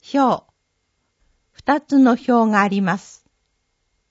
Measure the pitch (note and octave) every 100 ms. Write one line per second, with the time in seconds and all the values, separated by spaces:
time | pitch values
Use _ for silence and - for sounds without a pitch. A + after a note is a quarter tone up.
0 | - C#4 C4 F#3+ _ _ _ _ _ _
1 | _ _ _ _ _ _ - D4 - C#4
2 | C4 A#3+ - A#3+ A3+ G#3 G3+ G3 G3 F#3
3 | - - _ _ _ _ _ _ _ _
4 | _